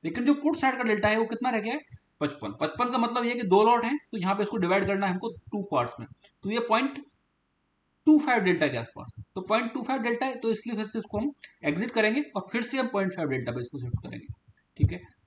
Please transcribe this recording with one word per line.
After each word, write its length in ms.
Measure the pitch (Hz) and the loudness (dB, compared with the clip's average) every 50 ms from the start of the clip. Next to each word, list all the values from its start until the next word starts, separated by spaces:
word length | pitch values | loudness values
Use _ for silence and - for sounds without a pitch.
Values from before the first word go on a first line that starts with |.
| - | -6
लेकिन 200 | 165 - 240 240 | -6 -4 0 2
जो 100 | 285 285 | 2 2
पुट 200 | 285 - 302 311 | 4 2 0 0
साइड 200 | - - 269 254 | 2 0 0 0
का 60 | 254 247 | 0 0
डेल्टा 240 | 226 208 202 196 208 | 0 0 2 2 2
है 100 | 214 226 | 2 2
वो 60 | 226 | 0
कितना 240 | 226 233 - 247 254 | -2 -2 -4 -2 -2
रह 100 | 233 220 | -2 -2
गया 140 | 202 226 254 | -2 -4 -6
है? 60 | 302 - _ - - _ _ _ _ | -6 -8 _ -20 -20 _ _ _ _
पचपन। 340 | 151 147 - - - - 107 - | -4 -4 -4 -6 -10 -10 -6 -4
पचपन 300 | 156 156 - - 247 240 | -4 -4 -2 -2 -2 0
का 80 | 240 247 | 2 0
मतलब 260 | 233 226 233 247 233 | 0 0 0 0 0
ये 60 | 233 | 0
है 60 | 247 | -2
कि 100 | 240 247 | -2 2
दो 160 | 185 180 202 214 | 6 6 6 8
लॉट 200 | 226 240 233 233 | 6 6 4 2
हैं, 140 | 233 285 294 _ _ | 0 -2 -4 _ _
तो 80 | - 214 | -6 -4
यहाँ 160 | 175 185 202 | 0 0 0
पे 80 | 208 | 0
इसको 140 | 208 202 - 220 | -2 -2 0 -2
डिवाइड 280 | 180 170 185 202 190 | 2 2 2 2 2
करना 200 | 185 202 196 196 | 2 0 0 0
है 60 | 185 | 0
हमको 180 | 180 185 220 226 - - _ - | -2 -2 -4 -8 -10 -10 _ -8
two 120 | - 208 190 - | -8 -8 -6 0
parts 300 | 151 131 120 120 - - | 0 0 0 0 -4 -12
में, 60 | 127 - - _ _ - _ _ - | -14 -14 -16 _ _ -20 _ _ -6
तो 60 | 190 | -4
ये 100 | 214 240 233 233 | -2 -2 0 2
पॉइंट 360 | 220 226 262 277 277 - - _ _ _ _ _ _ _ _ _ _ _ _ _ _ _ _ _ _ _ _ | 2 2 2 0 -4 -8 -16 _ _ _ _ _ _ _ _ _ _ _ _ _ _ _ _ _ _ _ _
टू 120 | 311 311 294 | 6 6 6
फ़ाइव 220 | - - 247 233 | 6 4 2 4
डेल्टा 240 | 190 185 175 156 156 139 | 4 4 4 4 2 0
के 80 | 127 | 0
आसपास 360 | 120 117 - _ - - - - - | -2 -6 -8 _ -16 -16 -16 -14 -16
है। 60 | - _ _ | -18 _ _
तो 60 | 190 | -10
पॉइंट 300 | 185 - 208 226 247 233 | -2 0 0 0 0 0
टू 100 | - 262 | -4 -6
फ़ाइव 200 | 233 - 262 262 | -2 -2 -2 0
डेल्टा 240 | 220 226 233 233 269 | 0 0 0 0 -2
है, 80 | 269 254 | -4 -4
तो 140 | - - 226 | -2 -2 -2
इसलिए 260 | 220 220 - 226 226 | -2 -2 -4 -6 -4
फिर 100 | 208 214 | -4 -4
से 120 | 208 - 226 | -4 -6 -8
इसको 200 | 220 - - 208 | -8 -4 -4 -2
हम 140 | 233 294 - _ - - _ _ - | -2 -2 -4 _ -20 -20 _ _ -4
exit 260 | 151 147 170 220 233 | -2 -2 0 -2 -2
करेंगे 300 | - 226 214 214 226 285 294 - | 2 2 2 4 2 0 -2 -2
और 160 | - 202 185 - | -6 -8 -8 -4
फिर 120 | - 240 226 | -4 -4 -4
से 140 | - - 262 | -2 -2 -2
हम 100 | 254 - | -2 0
पॉइंट 260 | - 202 196 185 - | 0 0 -2 -2 -2
फ़ाइव 140 | - 160 143 | -2 -2 -2
डेल्टा 240 | 131 127 120 - | -2 -2 -4 -4
पे 80 | 123 127 | -6 -6
इसको 180 | 123 - - 139 | -8 -8 -8 -10
shift 240 | 123 123 - - | -6 -6 -6 -6
करेंगे, 240 | - - - - - - - _ _ _ _ _ _ _ _ - | -6 -8 -12 -12 -12 -14 -16 _ _ _ _ _ _ _ _ 2
ठीक 140 | - - | 2 2
है? 80 | - - 906 880 _ _ _ | 2 -2 -10 -16 _ _ _